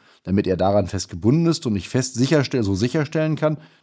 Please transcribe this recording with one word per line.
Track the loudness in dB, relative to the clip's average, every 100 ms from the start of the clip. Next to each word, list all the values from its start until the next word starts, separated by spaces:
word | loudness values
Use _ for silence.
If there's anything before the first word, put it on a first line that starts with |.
| _ _
damit | -2 0 0
er | 2
daran | 2 2 0
fest | -4 -8
gebunden | -2 2 4 2
ist | 0 -2
und | -4
ich | -2
fest | -2 -2 0
sicherstell-, | 2 2 2 0
so | 0 0
sicherstellen | 0 0 -2 -2 -2 0
kann, | -2 -2 -10 _